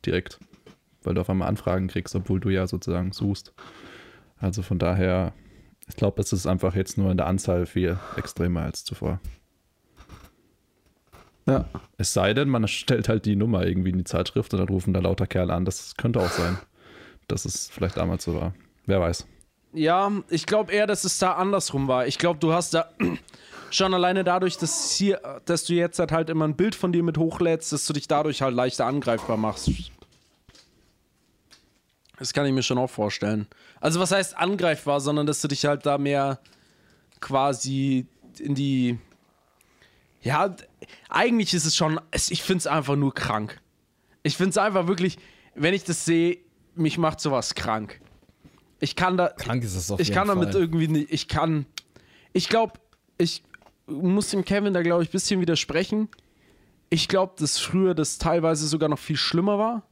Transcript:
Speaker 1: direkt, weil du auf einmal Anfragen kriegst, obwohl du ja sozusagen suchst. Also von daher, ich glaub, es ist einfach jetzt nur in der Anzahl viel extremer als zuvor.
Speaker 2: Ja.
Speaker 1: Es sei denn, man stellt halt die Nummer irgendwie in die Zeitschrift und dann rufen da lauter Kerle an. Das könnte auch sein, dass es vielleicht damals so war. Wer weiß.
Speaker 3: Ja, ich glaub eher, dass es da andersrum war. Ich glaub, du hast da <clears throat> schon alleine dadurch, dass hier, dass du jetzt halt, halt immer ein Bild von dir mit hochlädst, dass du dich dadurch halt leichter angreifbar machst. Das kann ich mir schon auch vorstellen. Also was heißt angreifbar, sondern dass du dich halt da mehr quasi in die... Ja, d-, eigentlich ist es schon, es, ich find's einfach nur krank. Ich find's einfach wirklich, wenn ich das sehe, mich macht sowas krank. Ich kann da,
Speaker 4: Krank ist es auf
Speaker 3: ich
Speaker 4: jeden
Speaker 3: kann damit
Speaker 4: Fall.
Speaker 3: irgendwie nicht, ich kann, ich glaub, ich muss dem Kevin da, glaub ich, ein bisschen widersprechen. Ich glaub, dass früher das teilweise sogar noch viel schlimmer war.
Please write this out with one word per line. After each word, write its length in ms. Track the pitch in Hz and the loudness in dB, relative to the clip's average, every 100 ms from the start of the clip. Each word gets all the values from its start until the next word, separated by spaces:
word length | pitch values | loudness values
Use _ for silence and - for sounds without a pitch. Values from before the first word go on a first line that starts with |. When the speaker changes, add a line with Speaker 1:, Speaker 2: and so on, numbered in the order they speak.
| - | 0
Speaker 1:
direkt, 340 | 90 - - - - - - _ _ | -2 -4 -18 -20 -20 -20 -20 _ _
weil 120 | - 90 | -2 -2
du 60 | |
auf 80 | 90 | 0
einmal 180 | 95 85 | 0 0
Anfragen 380 | 104 - 90 95 | -2 0 -2 -2
kriegst, 260 | 95 - 101 | -4 -4 -6
obwohl 240 | 92 95 | -2 0
du 100 | 98 | 2
ja 180 | 95 92 | 0 0
sozusagen 440 | 90 - 87 92 | -4 -4 -2 -2
suchst. 400 | - 101 98 - - - - - - - - - _ | -2 -2 -2 -8 -20 -20 -20 -20 -20 -20 -20 -20 _
Also 240 | 98 101 | -4 -4
von 180 | 92 87 | -2 0
daher, 540 | 85 95 92 90 87 - - - - _ - | 2 2 2 2 0 -4 -20 -20 -20 _ -20
ich 80 | - | -2
glaub, 240 | 101 - | -2 0
es 120 | 101 | -2
ist 120 | 95 87 | -2 0
einfach 280 | 92 95 92 | 0 0 0
jetzt 220 | 92 - | -2 0
nur 140 | 95 | 2
in 60 | 92 | 2
der 100 | 71 | 0
Anzahl 380 | 92 - 90 87 | 0 2 0 0
viel 320 | - 90 90 - - | 0 0 -2 -6 -10
extremer 440 | - - 87 85 | -8 -4 -2 0
als 220 | 78 - | -4 -6
zuvor. 360 | - - - 90 - - _ _ _ _ _ _ - - - _ _ _ _ _ _ _ _ - - _ - | -10 -6 -4 -4 -8 -14 _ _ _ _ _ _ -20 -20 -20 _ _ _ _ _ _ _ _ -20 -20 _ 0
Speaker 2:
Ja. 180 | 135 - - - - | 0 0 -10 -14 -4
Speaker 1:
Es 160 | 98 | -2
sei 200 | - 95 | 2 2
denn, 160 | 117 143 | 2 2
man 180 | 123 107 | 2 0
stellt 420 | - - 120 110 | -2 0 0 2
halt 160 | 110 107 | 0 2
die 100 | 101 | 2
Nummer 300 | 110 98 90 | 2 2 2
irgendwie 260 | 90 92 | 2 2
in 60 | 90 | 0
die 60 | |
Zeitschrift 500 | 87 85 92 - - | 0 -2 0 -2 -2
und 60 | 95 | -2
dann 100 | 92 | 0
rufen 240 | 98 92 | 0 2
da 60 | 92 | 2
lauter 280 | 90 92 92 | 2 0 0
Kerle 260 | 92 90 | 0 0
an. 100 | 85 92 | 0 -2
Das 300 | - - - | -4 -10 -4
könnte 240 | 120 117 | -2 0
auch 100 | 87 | 0
sein, 260 | - 85 95 - _ - - - - - | 0 -2 -2 -8 _ -20 -20 -20 -20 -6
dass 160 | 107 - | -6 -4
es 240 | - - | -8 -10
vielleicht 260 | - 92 - | -4 -4 -2
damals 260 | 85 85 - | -2 -2 -2
so 100 | 82 | -4
war. 180 | 82 87 - _ - | -4 -8 -18 _ 0
Wer 120 | 95 | 2
weiß. 260 | 85 85 - - _ _ _ | 2 -2 -10 -20 _ _ _
Speaker 3:
Ja, 380 | 156 156 180 202 202 - | -2 2 2 2 -2 -2
ich 160 | 165 - | -4 0
glaub 260 | 214 175 | 0 2
eher, 160 | 202 208 | 0 2
dass 160 | 202 | 0
es 140 | 185 - | -2 0
da 140 | 185 | 0
andersrum 540 | 165 190 196 - 139 135 | 2 2 0 0 -2 2
war. 200 | 127 127 | 2 2
Ich 100 | - | 0
glaub, 220 | 175 160 | 0 2
du 140 | 165 | 2
hast 200 | 165 - | 2 2
da 160 | 165 165 - 185 165 - | 0 -2 -2 -2 -2 -12
<clears throat> 400 | - - - - | -20 -20 -20 -6
schon 220 | - 190 | 0 2
alleine 300 | 185 180 190 | 4 4 2
dadurch, 340 | 180 180 185 - | 2 2 0 -2
dass 340 | 160 - - | -4 -2 -2
hier, 280 | - 202 196 - 139 - | 0 2 0 -4 -10 -2
dass 200 | 170 - | -2 2
du 80 | |
jetzt 260 | 175 170 - | 0 0 0
halt, 120 | 165 | 0
halt 180 | 160 165 | 0 0
immer 180 | 160 156 | 0 0
ein 80 | 147 | 2
Bild 200 | 220 - | 0 2
von 160 | 180 | 0
dir 100 | 175 | 2
mit 140 | 170 156 | 2 2
hochlädst, 560 | 160 - 170 165 - | 0 2 0 0 -2
dass 120 | 147 - | -4 -2
du 80 | |
dich 140 | 147 - | -4 0
dadurch 340 | 147 151 135 | 0 0 0
halt 140 | 135 120 | 0 2
leichter 300 | 127 - 120 | 0 0 -2
angreifbar 520 | 139 123 113 - 110 | 0 0 -2 0 -2
machst. 320 | 110 - - - - - - _ _ _ _ - _ _ _ _ _ _ _ _ _ - _ _ _ _ _ - | -2 -2 -2 -2 -6 -18 -20 _ _ _ _ -20 _ _ _ _ _ _ _ _ _ -20 _ _ _ _ _ -12
Das 140 | 131 | -6
kann 120 | - 143 | -2 2
ich 80 | |
mir 100 | 131 | 2
schon 140 | 123 123 | 0 0
auch 120 | 127 | -2
vorstellen. 580 | - 104 - 104 107 104 - - - | -2 -2 0 -2 -2 -4 -14 -20 -4
Also 180 | 156 165 | -2 0
was 120 | 185 | 2
heißt 260 | 190 185 - | 0 0 -2
angreifbar, 640 | 175 202 175 151 143 143 | -2 2 0 0 0 0
sondern 240 | 139 151 147 | 0 0 0
dass 140 | 147 | -2
du 60 | 151 | -2
dich 180 | 139 147 | 0 0
halt 200 | 143 147 | 0 0
da 120 | 143 | 0
mehr 420 | 143 143 139 135 _ _ _ _ _ _ _ _ | 0 0 0 -4 _ _ _ _ _ _ _ _
quasi 840 | - 135 139 131 131 135 139 131 127 _ - - | -2 2 2 0 -2 0 2 0 -2 _ -20 -12
in 160 | 147 139 | -4 0
die... 420 | 139 131 123 120 - _ _ _ _ _ _ _ _ _ _ _ | 2 2 2 0 -8 _ _ _ _ _ _ _ _ _ _ _
Ja, 280 | 117 151 196 | -2 2 0
d-, 140 | 175 - _ - - - | -2 -20 _ -20 -20 -2
eigentlich 440 | 151 233 233 190 | 2 4 2 2
ist 120 | 180 151 | 0 0
es 100 | - | 2
schon, 240 | 156 156 - | 2 0 -4
es, 200 | - - | -4 -2
ich 100 | 170 | -2
find's 260 | - 185 151 | 0 0 2
einfach 280 | 156 135 143 | 0 2 2
nur 180 | 139 | 0
krank. 480 | - 135 107 107 - _ _ _ _ _ _ | 0 -2 -2 -4 -12 _ _ _ _ _ _
Ich 140 | 147 - | -4 0
find's 200 | 190 208 | 0 2
einfach 300 | 202 190 170 | 2 2 0
wirklich, 300 | 185 185 - - - _ - | 2 0 -2 -20 -20 _ -2
wenn 180 | 156 | 0
ich 100 | 196 | 2
das 220 | - 165 - | -2 -4 2
sehe, 320 | 165 170 180 _ _ _ | 2 2 0 _ _ _
mich 240 | - 156 165 | -2 0 2
macht 220 | 160 151 | 0 0
sowas 340 | 151 131 - | 0 0 -2
krank. 460 | - - 110 104 - - - _ _ - _ _ _ | -4 -2 -2 -4 -14 -20 -20 _ _ -20 _ _ _
Ich 160 | 143 - | -6 0
kann 220 | 180 185 | 0 2
da, 100 | 175 | 0
Speaker 4:
Krank 340 | - - 123 | -2 -4 -2
ist 120 | 113 92 | -2 -4
es 160 | 87 | -4
auf 80 | 101 | -2
Speaker 3:
ich 80 | 165 | 0
Speaker 4:
jeden 60 | 185 | 2
Speaker 3:
kann 100 | 202 | 2
damit 240 | 190 156 | 0 2
Speaker 4:
Fall. 80 | 190 | 0
Speaker 3:
irgendwie 260 | 165 165 160 | 2 0 2
nicht, 240 | 156 151 | 0 0
ich 160 | 151 - | -4 -2
kann, 380 | 160 165 156 139 - _ - _ - _ | 0 0 0 -4 -14 _ -20 _ -20 _
ich 160 | 185 - | -2 2
glaub, 300 | 226 220 - _ _ _ - | 2 2 -4 _ _ _ -2
ich 260 | 170 - _ - - _ - | -2 -2 _ -20 -20 _ -12
muss 420 | 143 180 196 208 | -2 2 2 2
dem 140 | 202 180 | -2 0
Kevin 280 | 202 208 | 0 2
da, 80 | 180 | 2
glaub 180 | 170 170 | 2 2
ich, 80 | 165 | 2
ein 20 | |
bisschen 300 | 190 - 190 | -2 0 0
widersprechen. 680 | 175 160 - 147 190 214 220 - _ _ _ _ _ _ _ | 2 0 0 -2 0 -2 -2 -8 _ _ _ _ _ _ _
Ich 180 | 165 - | -2 2
glaub, 300 | 190 185 - | 2 0 -2
dass 200 | 147 - | -2 -2
früher 340 | - 185 190 | 0 2 2
das 240 | 165 147 - | 2 -2 -2
teilweise 480 | 170 170 165 156 151 | 0 2 2 0 0
sogar 220 | 156 151 | 0 0
noch 100 | 147 | -2
viel 180 | - 147 | -2 -2
schlimmer 400 | - 170 196 202 | 0 0 2 2
war. 240 | 220 233 - | 0 -2 -10